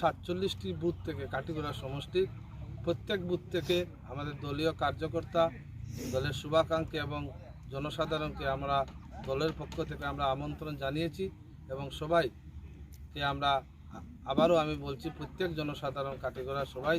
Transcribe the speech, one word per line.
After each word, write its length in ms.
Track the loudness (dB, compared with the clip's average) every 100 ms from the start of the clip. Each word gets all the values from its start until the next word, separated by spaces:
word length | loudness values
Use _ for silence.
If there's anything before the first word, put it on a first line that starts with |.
সাতচল্লিশটি 680 | 4 2 -2 0 0 0 -4 0
বুথ 160 | 0 0
থেকে 200 | -4 -4 -2
কাঠিগড়া 380 | -4 -2 -2 -2 -4
সমষ্টির 460 | -4 -4 0 2 2 0 -12 -10 -10 -4
প্রত্যেক 360 | 0 0 0 -2 0
বুথ 140 | -2 0
থেকে 220 | -2 2 2 2 -6 -10
আমাদের 220 | -6 -6 -4
দলীয় 320 | -4 2 2 2
কার্যকর্তা, 600 | 2 2 -2 -2 0 4 4 2 -12 -10 -8 -6 -2
দলের 220 | 0 0 -2
শুভাকাঙ্ক্ষী 580 | 4 4 6 4 2 -2 -2
এবং 140 | -2 -6 -8 -12 -14 -8
জনসাধারণকে 760 | -4 -2 0 0 2 0 -2 0 0
আমরা 200 | 2 2 2 -4 -12 -8 -2
দলের 260 | 2 2 0
পক্ষ 180 | -6 -4 -4
থেকে 140 | -2 -4
আমরা 180 | 2 2
আমন্ত্রণ 380 | 2 -2 -4 -4 -2
জানিয়েছি 480 | -2 0 0 -2 -4 -6 -16 -14 -8
এবং 160 | -6 -6 -4
সবাইকে 1200 | 4 4 4 0 -14 -12 -12 -14 -14 -14 -10 -2 0
আমরা 180 | 4 4 4 2 -16 -14
আ-, 120 | -14 -12 -10 0
আবারও 260 | 6 8 8
আমি 180 | 6 2 -2
বলছি, 200 | -4 -4 -6
প্রত্যেক 320 | -6 0 0
জনসাধারণ 600 | 2 -2 -2 -2 -2 -2 -2
কাঠিগড়া 400 | -4 -2 -2 0 -2
সবাই 220 | 0 2